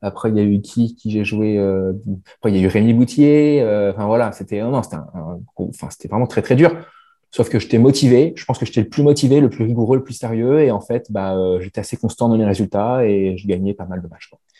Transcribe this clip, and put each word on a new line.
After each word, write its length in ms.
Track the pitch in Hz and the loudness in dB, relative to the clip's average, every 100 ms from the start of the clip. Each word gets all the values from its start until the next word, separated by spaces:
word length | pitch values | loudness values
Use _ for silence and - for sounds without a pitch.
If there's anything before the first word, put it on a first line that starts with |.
après, 300 | 101 - 113 | -10 -4 -2
il 40 | 107 | 2
y 60 | |
a 20 | |
eu 160 | 104 101 | 2 0
qui, 360 | - - 117 - | -2 -2 -2 -4
qui 160 | 110 | -6
j'ai 120 | 107 | -4
joué, 340 | 101 104 107 104 | -2 -2 -2 0
euh, 360 | 98 95 95 101 104 95 - _ | 0 -2 -2 -6 -8 -10 -12 _
après, 120 | 110 | -2
il 60 | 95 | 2
y 20 | |
a 20 | |
eu 60 | 92 | 2
Rémi 260 | 107 113 | 4 4
Boutier, 680 | 117 123 151 147 147 147 147 | 4 2 4 6 6 4 2
euh, 320 | 113 104 101 | 2 2 0
enfin, 120 | 95 104 | -2 0
voilà, 280 | 113 113 | 0 0
c'était, 280 | - 98 104 | -4 -8 -6
non, 100 | 113 | -4
non, 120 | 131 | -4
c'était 140 | - 80 | -6 -10
un, 100 | 80 90 | -12 -14
un 240 | 82 87 - - | -12 -12 -14 -10
gros, 140 | 92 | -10
enfin, 180 | - - | -10 -16
c'était 200 | - - | -14 -6
vraiment 180 | 107 123 | -4 -2
très, 140 | - | -2
très 140 | - 131 | 2 4
dur. 200 | 165 165 - _ _ _ _ | 4 2 -12 _ _ _ _
Sauf 180 | - 160 | -4 -2
que 100 | 117 | -2
j'étais 200 | - 226 | 0 4
motivé, 540 | 143 135 131 123 160 - | 4 4 4 4 2 -2
je 100 | - | -8
pense 120 | 127 | -6
que 80 | - | -4
j'étais 160 | 127 | -2
le 80 | - | -2
plus 140 | - | 0
motivé, 380 | 147 143 131 139 | 2 4 4 4
le 80 | 131 | 2
plus 140 | - | 0
rigoureux, 340 | 113 117 113 131 | -4 -2 0 0
le 60 | |
plus 100 | 131 | -4
sérieux, 480 | 120 117 113 120 151 | -10 -8 -4 0 2
et 100 | 143 | 2
en 100 | 104 | 0
fait, 280 | - 120 - | -4 -6 -6
bah, 280 | 104 95 95 | -6 -4 -2
euh, 240 | 92 92 | -2 -4
j'étais 180 | 92 - | -6 -10
assez 160 | 101 - | -10 -6
constant 320 | 107 - 117 | -6 -2 0
dans 80 | 113 | 0
les 100 | 104 | 0
résultats 600 | 98 98 101 110 127 113 | 0 -2 -2 -2 0 0
et 320 | 101 95 92 | 0 -2 -4
je 100 | 101 | -4
gagnais 260 | 92 98 | -4 -4
pas 120 | 101 90 | -6 -10
mal 160 | 92 | -12
de 60 | 85 | -12
matchs, 200 | - - | -18 -20
quoi. 120 | _ _ | _ _